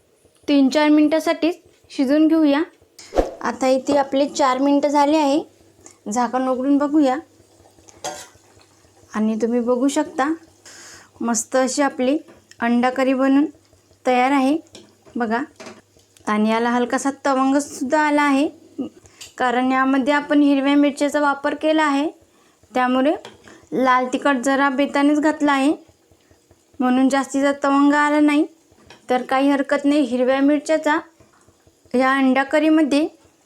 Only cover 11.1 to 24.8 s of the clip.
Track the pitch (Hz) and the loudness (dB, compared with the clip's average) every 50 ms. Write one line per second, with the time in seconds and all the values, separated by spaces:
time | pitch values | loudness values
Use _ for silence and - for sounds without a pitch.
11.1 | _ - - 233 233 220 - - - 262 262 254 254 - 294 277 277 - 254 254 | _ -10 -6 -4 -4 -4 -6 -4 -2 -2 -2 0 -2 -2 -2 -2 -2 -2 -2 -2
12.1 | 285 320 - - - - _ _ - _ - 233 240 240 240 254 254 262 269 254 | -2 -2 -4 -10 -20 -20 _ _ -12 _ -2 0 0 2 0 0 0 0 0 0
13.1 | 269 254 269 269 269 277 294 392 - - _ _ _ _ _ _ _ _ _ - | 0 0 2 2 2 2 2 0 -4 -12 _ _ _ _ _ _ _ _ _ -2
14.1 | 254 247 247 262 285 277 262 262 294 330 - _ _ - - - _ _ _ - | 0 0 2 0 0 0 0 0 0 -2 -4 _ _ -20 -20 -20 _ _ _ -12
15.1 | - 233 240 220 220 233 285 - _ _ - - - - _ _ _ _ _ _ | -8 -6 -4 -4 -4 -4 -6 -8 _ _ -20 -20 -20 -20 _ _ _ _ _ _
16.1 | _ _ _ - 214 214 214 220 220 226 233 240 240 247 240 240 - - - 277 | _ _ _ -4 -2 0 0 0 0 0 -2 0 0 -2 -2 -2 -4 -4 -4 -4
17.1 | 269 - _ 285 277 262 262 269 269 294 285 - - - 294 247 311 302 302 302 | -6 -4 _ -2 0 0 0 2 2 0 -2 -4 -8 -8 -6 -2 0 0 0 0
18.1 | 294 294 294 285 277 269 285 359 - - - - - - 254 - - - _ - | 0 0 2 2 2 0 0 -2 -4 -10 -20 -20 -12 -12 -12 -12 -12 -18 _ -20
19.1 | _ _ - - _ - 262 247 240 247 254 254 262 262 262 262 269 277 254 262 | _ _ -20 -20 _ -6 -4 -2 0 0 0 0 0 0 0 0 0 0 0 0
20.1 | 294 294 294 - 294 294 294 285 285 277 262 277 285 285 285 285 277 - 294 285 | -2 -2 -2 0 2 2 4 4 2 2 2 2 2 2 2 2 0 -2 -4 -2
21.1 | 277 294 294 285 277 277 285 294 294 294 - 311 311 311 311 302 277 277 285 339 | 0 0 0 0 -2 -2 -4 -6 -6 -2 -2 0 0 2 0 0 0 -2 -2 -4
22.1 | - - _ _ _ _ _ _ _ _ _ _ 208 269 254 247 254 254 262 285 | -6 -10 _ _ _ _ _ _ _ _ _ _ -4 -2 -2 0 0 0 0 0
23.1 | 339 415 - - - - _ - - - - _ - 214 254 262 254 254 254 254 | -2 -2 -6 -16 -20 -20 _ -20 -20 -20 -18 _ -4 -2 0 2 2 0 0 -2
24.1 | - 254 - 285 277 254 233 277 269 254 277 285 262 254 | -6 -2 -2 0 -2 0 0 -2 0 0 0 -2 0 -2